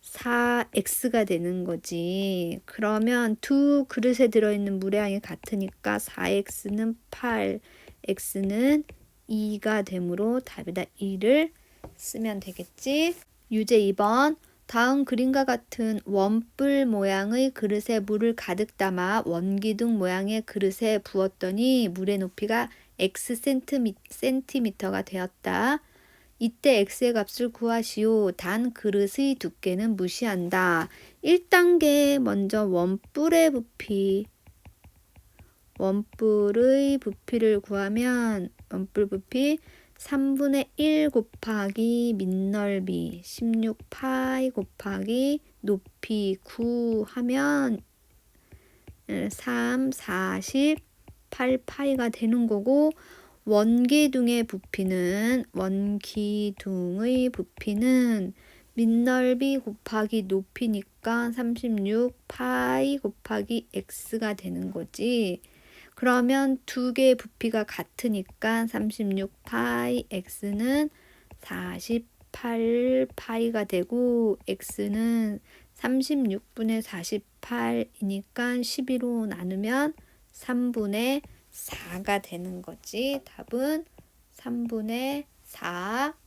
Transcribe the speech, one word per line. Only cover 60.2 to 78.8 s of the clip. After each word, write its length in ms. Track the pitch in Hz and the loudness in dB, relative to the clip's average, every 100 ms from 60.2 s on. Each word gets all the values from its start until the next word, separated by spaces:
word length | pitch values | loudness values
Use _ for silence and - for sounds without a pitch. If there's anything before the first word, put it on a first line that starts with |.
높이니까 1080 | 190 190 190 - 240 208 196 _ - 233 240 | 0 -2 -2 -6 -2 -2 -6 _ -2 -2 -2
삼십육 840 | 233 240 233 247 214 196 214 247 - _ | -4 -4 -2 -2 0 0 2 0 -2 _
파이 680 | - 254 254 254 262 277 277 | -8 -4 -2 0 2 0 0
곱하기 720 | 208 220 - 214 202 233 - | -4 -8 -6 -6 -2 -4 -4
X가 600 | - 190 - - 220 220 | -10 -10 -14 -8 -6 -4
되는 380 | 202 185 175 185 | -6 -8 -6 -6
거지. 720 | 185 170 - 208 247 208 175 - _ - - - - | -8 -10 -4 -2 0 0 -2 -10 _ -20 -20 -20 -2
그러면 640 | 247 247 240 269 277 262 - | 2 4 4 2 2 0 -4
두 260 | - 254 | -4 -4
개의 220 | 240 262 | 4 6
부피가 520 | 247 226 _ 233 220 208 | 6 0 _ -2 -2 -4
같으니까 1000 | - 170 - 240 208 190 - 220 226 226 | -6 -12 -6 -2 -2 -4 -6 -2 0 -2
삼십육 640 | 220 214 - 208 196 196 _ | -2 -4 -2 -2 -2 -4 _
파이 640 | - 226 240 240 240 247 226 | -8 -2 0 0 0 -2 -2
X는 800 | 190 185 - 202 202 240 277 302 _ - - _ - | -8 -8 -10 -6 -2 0 2 0 _ -20 -20 _ -20
사십팔 1700 | - 180 180 180 - 233 233 _ - - 240 233 226 233 247 262 262 - | -12 -10 -8 -10 -2 -2 -4 _ -20 -10 -6 0 2 2 2 2 0 -4
파이가 500 | - 226 233 226 208 | -8 -2 0 -2 -2
되고, 760 | 185 175 240 247 240 226 196 - | -2 -2 0 2 4 2 0 -4
X는 920 | 196 - - 202 208 226 233 220 208 _ - _ - | -8 -8 -6 -4 0 0 2 0 -4 _ -20 _ -8
삼십육 800 | 233 262 262 294 247 196 _ - | -2 0 0 0 0 -2 _ -6
분의 260 | 220 220 | -2 -2
사십팔이니까 1800 | 214 190 190 214 - _ - 240 233 233 226 _ 196 196 - - 240 247 | -4 -8 -6 -6 -8 _ -8 -4 0 0 -2 _ -4 -4 -8 -4 -2 -2
십이로 640 | 240 - | -2 -4